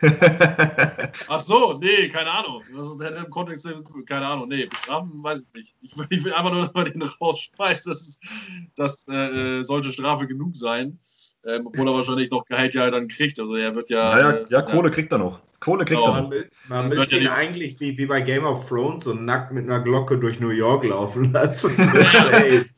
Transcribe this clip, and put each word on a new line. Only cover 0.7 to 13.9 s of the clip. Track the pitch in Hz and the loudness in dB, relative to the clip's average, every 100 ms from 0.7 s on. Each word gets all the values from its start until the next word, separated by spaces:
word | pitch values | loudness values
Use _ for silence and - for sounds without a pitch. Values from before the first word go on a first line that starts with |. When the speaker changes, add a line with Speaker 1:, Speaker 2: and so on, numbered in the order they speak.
| - 147 - 135 - - | 2 0 0 -10 -10 -6
Speaker 2:
Ach | 156 | -6
so, | 160 220 233 143 | 2 4 4 2
nee, | 180 208 185 | 2 2 2
keine | 160 160 | -2 -4
Ahnung. | 185 190 120 110 135 | -4 -6 -12 -16 -14
Das | 147 | -14
ist, | 147 | -10
hätte | 156 160 160 | -10 -10 -10
im | |
Kontext, | 180 175 156 170 156 151 147 127 | -10 -10 -10 -12 -14 -16 -18 -8
keine | 139 139 | -6 -4
Ahnung, | 143 123 | -6 -6
nee, | 135 123 | -6 -6
bestrafen | - - 156 180 151 | -6 -6 -6 -8 -10
weiß | 147 147 | -8 -8
ich | 127 | -10
nicht. | 117 110 _ | -20 -20 _
Ich, | 131 147 147 | -18 -14 -6
ich | 185 180 | -4 -2
will | |
einfach | 165 180 | -2 -2
nur, | 175 | -2
dass | 165 | -2
man | 180 165 | -2 -4
den | 151 | -4
rausschmeißt. | 143 - 165 156 - _ 196 - 269 | -10 -4 -2 -2 -6 _ -2 -2 -4
Das | - | -10
ist, | - 143 - 214 202 180 170 - | -12 -20 -16 -16 -14 -16 -18 -6
das, | 143 - - | -6 -6 -8
äh, | 135 135 131 131 127 | -4 -4 -2 -4 -4
sollte | 127 143 139 | -2 -4 -2
Strafe | 131 139 147 139 | -4 -2 -2 -4
genug | 135 170 156 | -6 -8 -6
sein. | 120 117 135 175 - - - - 113 | -4 -4 -4 -10 -20 -16 -16 -14 -6
Ähm, | 117 120 | -6 -6
obwohl | 117 131 | -2 0
er | 127 | 0
wahrscheinlich | 127 131 123 | 0 -2 -2
noch | 127 - | -4 -4
Gehalt | 123 131 131 | -2 0 0
ja | 123 | 0
dann | 123 120 | 0 -4
kriegt. | - 147 143 | -4 -4 -2
Also | 110 110 | -6 -4
er | 110 110 | -4 -4
wird | |
ja, | 117 | -2